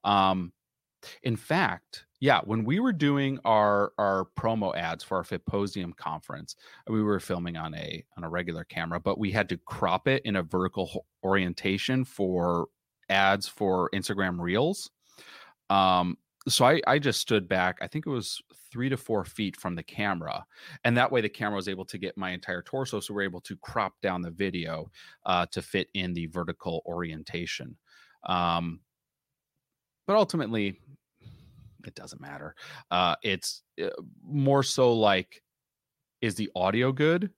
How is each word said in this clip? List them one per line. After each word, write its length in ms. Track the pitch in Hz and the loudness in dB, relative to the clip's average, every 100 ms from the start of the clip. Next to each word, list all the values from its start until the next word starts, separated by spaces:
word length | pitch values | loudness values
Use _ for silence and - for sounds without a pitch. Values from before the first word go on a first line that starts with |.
Um, 500 | 98 101 95 95 87 _ _ _ _ _ - - | 4 4 6 2 -4 _ _ _ _ _ -20 -8
in 140 | 127 113 | -4 -4
fact, 680 | - 165 143 90 _ - _ _ | 0 2 2 -2 _ -20 _ _
yeah, 220 | 135 110 | 4 4
when 200 | - 110 | 4 0
we 160 | 110 175 | 2 2
were 140 | 254 | 2
doing 440 | 180 143 143 135 135 | 2 2 4 0 0
our, 480 | - 110 104 101 101 - | 2 4 6 4 2 0
our 300 | 101 95 92 - | 0 2 -2 -2
promo 360 | 113 113 98 | -2 0 -2
ads 300 | - 85 82 | -2 -4 -6
for 140 | - 95 | -4 -4
our 60 | |
Fitposium 720 | 85 87 - 101 101 101 87 | -4 -6 -4 -2 -2 -4 -8
conference, 640 | 90 - 80 - - - - - - - | -8 -8 -8 -10 -14 -12 -18 -20 -20 -2
we 140 | 110 | 0
were 180 | 104 98 | 2 0
filming 380 | - 90 87 82 | 0 -4 -4 -6
on 160 | 80 | -8
a, 280 | 76 76 80 - - | -8 -10 -10 -14 -12
on 80 | |
a 60 | 85 | -6
regular 340 | 87 87 82 | -4 -4 -6
camera, 340 | 85 - 82 87 | -8 -6 -4 -4
but 200 | 92 98 | -2 -2
we 140 | 104 | 0
had 180 | 101 98 | 0 -2
to 80 | 90 | -4
crop 500 | - - 90 92 - | -6 -2 0 2 2
it 140 | 135 | 0
in 120 | - 98 | 0 -2
a 60 | |
vertical 440 | 82 92 92 - 90 | 0 -2 -2 -4 -6
ho-, 180 | 95 - _ | -6 -12 _
orientation 840 | 95 98 90 90 98 95 - 131 127 | 0 2 2 -2 -2 -2 0 -2 -2
for 600 | - 95 90 87 87 - _ _ _ _ | -2 0 2 2 0 -2 _ _ _ _
ads 360 | 98 98 98 - | 4 6 4 -2
for 440 | - 101 92 87 | -2 0 2 0
Instagram 460 | 98 90 98 92 87 | -2 -4 -2 -2 -2
Reels. 500 | 87 98 151 202 - _ _ - - - - _ _ | 0 2 0 -2 -10 _ _ -20 -20 -20 -20 _ _
Um, 480 | 98 92 90 90 - _ _ - | 4 6 4 2 -4 _ _ -2
so 160 | - | 4
I, 160 | 127 160 - | 6 6 4
I 120 | 143 | 2
just 220 | 143 - | 2 0
stood 280 | - 110 90 | 2 0 2
back, 300 | 92 92 90 | 2 2 0
I 40 | - | -6
think 200 | 151 156 | -6 -4
it 40 | |
was 300 | 131 104 - - - - | -4 -6 -10 -14 -20 -14
three 180 | 120 131 | -4 -2
to 60 | 135 | -2
four 280 | - 107 | 0 -2
feet 320 | 90 - 101 - | -2 -4 -6 -4
from 180 | 92 | -8
the 80 | 87 | -6
camera. 600 | - - 101 90 80 - - - - 151 | -8 -4 -2 -2 -4 -8 -10 -20 -20 -4
And 120 | 117 120 | 0 4
that 140 | 123 | 4
way 100 | 127 | 2
the 80 | 107 | 0
camera 280 | - 104 101 | -2 -4 -2
was 120 | 92 | -4
able 180 | 95 95 | -8 -8
to 100 | 98 | -8
get 220 | 92 98 | -8 -6
my 140 | 95 | -6
entire 280 | 90 - 90 | -6 -6 -6
torso. 400 | - 131 131 107 | -4 -6 -4 -6
So 140 | - | -6
we're 80 | 101 | -4
able 180 | 98 87 | -4 -6
to 140 | - 92 | -14 -14
crop 380 | - 117 95 _ | -6 -2 -2 _
down 180 | 101 90 | -4 -2
the 100 | 87 | -6
video, 600 | 85 98 90 80 80 80 - - - | -4 -4 -2 -6 -8 -10 -16 -20 -10
uh, 220 | - 90 87 | 0 0 0
to 100 | - | -4
fit 260 | - 95 - | -4 -4 -2
in 180 | 101 92 | -4 -4
the 140 | 87 82 | -4 -6
vertical 560 | 87 85 85 92 82 | -6 -6 -6 -6 -6
orientation. 920 | - 85 87 78 78 85 85 - 64 - _ _ _ _ | -6 -6 -6 -8 -10 -8 -8 -8 -10 -16 _ _ _ _
Um, 560 | - 90 87 85 85 82 _ _ _ _ _ _ _ _ _ _ _ _ - | -2 0 2 0 -2 -8 _ _ _ _ _ _ _ _ _ _ _ _ 2
but 100 | 208 | 4
ultimately, 640 | 202 170 113 113 101 - - 139 _ _ - - - - - _ - | 4 0 -2 0 0 -4 -18 -20 _ _ -20 -20 -20 -20 -20 _ -18
it 80 | |
doesn't 260 | - - - | -16 -18 -16
matter. 340 | 69 71 78 - - - - | -14 -12 -14 -14 -18 -18 -2
Uh, 240 | 87 90 80 | 2 2 2
it's, 400 | 110 95 - - _ - | -2 -4 -4 -10 _ -6
uh, 60 | 90 - 85 - | -6 -6 -14 -20
more 400 | - 143 135 139 | -6 0 4 4
so 300 | 131 - 127 | 4 4 4
like, 500 | 117 107 95 90 - _ _ _ _ _ _ _ _ | 6 6 4 0 -12 _ _ _ _ _ _ _ _
is 140 | 117 | -2
the 160 | 95 104 | -2 -4
audio 380 | 92 92 110 127 | 0 2 4 2
good? 380 | 135 151 175 190 | 4 2 2 0